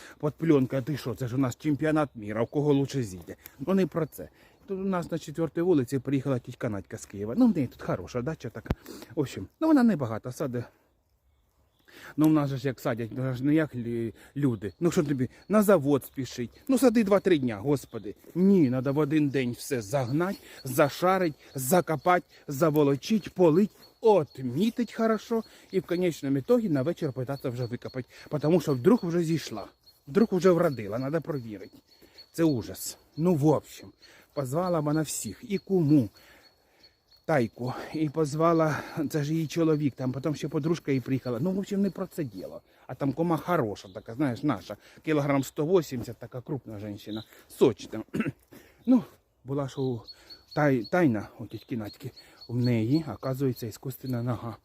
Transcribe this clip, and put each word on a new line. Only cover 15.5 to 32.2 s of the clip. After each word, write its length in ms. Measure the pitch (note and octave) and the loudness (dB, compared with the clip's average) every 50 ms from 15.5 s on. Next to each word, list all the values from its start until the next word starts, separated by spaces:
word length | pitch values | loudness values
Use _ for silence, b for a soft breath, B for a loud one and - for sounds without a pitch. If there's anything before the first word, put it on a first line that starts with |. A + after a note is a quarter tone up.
| F#3+ G#3+ | 2 4
завод 420 | G#3 G3 G3+ E3 C3+ C#3+ D3 B2+ - | 6 6 6 4 4 2 2 2 0
спішить? 460 | - - - B2+ - - - A#2+ - b b b - | -4 -8 -10 -10 -8 -8 -8 -10 -10 b b b 0
Ну, 100 | C4+ A#3+ | 2 4
сади 260 | C#4 B3 G#3+ A#3+ A3 | 4 4 4 4 4
два-три 340 | F#3+ G3+ F#3+ - G3 F3+ D3 | 4 4 4 4 4 4 4
дня, 180 | C3 A#2+ G#2+ | 2 0 -4
господи. 580 | G2 G#2 C#3+ D3 C3 - - - A2+ G2 G#2+ - - - - - | -4 -2 0 0 0 -2 -8 -12 -12 -12 -12 -14 -14 -18 -6 0
Ні, 360 | E3 F#3 G3 G3+ F#3 D3+ A#2+ | 2 4 6 6 6 6 4
надо 220 | B2 C3 B2 C#3 | 2 0 -2 0
в 60 | C3+ D3+ | 0 0
один 300 | D3+ C#3+ D#3 D#3 D3+ C#3+ | 0 2 2 2 2 2
день 240 | B2 C#3 B2+ A#2+ | 2 0 0 -2
все 300 | A#2 - - - C#3 A#2+ | -4 -6 -6 -4 -4 -4
загнать, 540 | G#2 G2 B2 C#3+ B2+ A2+ C3+ D#3 F3 F#3+ G3+ - B B B B B | -4 -2 -2 -2 -2 0 0 0 0 -2 -4 -8 B B B B B
зашарить, 680 | C3+ B2+ C#3 D#3 C3+ - - E3+ F#3 F#3+ F#3 F#3 E3 C#3+ B B B B | -2 2 2 2 2 2 0 0 2 2 2 0 -2 -4 B B B B
закопать, 720 | C3+ B2+ B2+ F3 F3+ D#3+ - D#3+ C3+ - F3+ F3+ F3+ - b b b b - | -8 0 2 2 2 2 2 -2 0 2 2 2 2 0 b b b b -10
заволочить, 840 | D3 C3 E3+ D#3+ C#3+ D3+ D3 C#3 C#3+ C3+ - - A3 G#3 - - - | -2 0 2 4 4 4 4 4 2 0 0 -2 -2 -2 -2 -4 0
полить, 360 | - F#3 E3 D3+ F3+ G#3+ F3+ b b b b b _ | 4 4 6 6 4 4 2 b b b b b _
отмітить 920 | - A3+ G#3 F3+ D3 - - - C3 B2 B2 D3 G#3 A#3 - - A#3+ - | 4 4 6 6 4 0 -6 -8 -8 -4 -2 0 0 0 0 -2 -4 -4
хорошо 500 | - - A3+ A3 A3 G3+ - - A#3 A3+ - B B B B B | -2 0 0 0 0 -2 -2 -4 -4 -4 -4 B B B B B
і 100 | - F#3 | -4 -4
в 20 | |
конечному 560 | - - F3 F3 F#3 F3 D#3 - - C#3 C#3 C#3 | -2 -2 -2 0 0 0 -2 -2 -2 -2 -2 0
ітогі 300 | B2 - B3 B3 A3 G3 | 2 2 2 2 4 2
на 140 | D3 C3+ | 0 0
вечір 300 | B2+ D#3+ F3 - E3+ D3 | 0 -2 -2 -4 -4 -6
питатися 380 | A2+ C3+ B2+ C3 C#3 C#3 - C3+ | -4 -6 -6 -6 -6 -6 -6 -6
вже 140 | A#2 B2 B2+ | -6 -6 -6
викопать. 420 | G#2+ A#2+ A#2+ - A2 - C3 A#2+ B B B B B | -6 -6 -8 -10 -10 -10 -10 -10 B B B B B
Потому 320 | - D3 D3 D3+ F3 F3 | -6 -2 2 2 2 4
що 140 | - D#3+ C#3 | 2 0 -2
вдруг 260 | B2+ A#2+ F3+ B3 A3+ | 2 4 6 4 6
вже 220 | - E3+ E3 F3 E3+ | 4 0 -2 0 0
зійшла, 420 | D#3 E3 C#3 - - A2+ G#2 F#2 - - _ _ _ _ _ _ - | 0 0 -2 -4 -6 -10 -12 -12 -14 -18 _ _ _ _ _ _ -2
вдруг 200 | C3+ G3+ A#3 G#3+ | 2 2 2 4
вже 180 | G3 F3+ D#3 F#3+ | 2 4 4 6
вродила, 480 | F3 E3+ F3 E3 C#3 A#2 G#2+ G2 G#2 B2 | 6 6 4 2 0 -2 -6 -6 -4 -4
надо 220 | C3 C3+ D3+ E3 | -4 -4 -4 -4
провірити. 580 | - - D#3 C3+ A#2 A2+ G#2 F#2 G2+ A2 - - _ B B B B B B B | -4 -4 -6 -8 -8 -10 -12 -14 -14 -18 -20 -20 _ B B B B B B B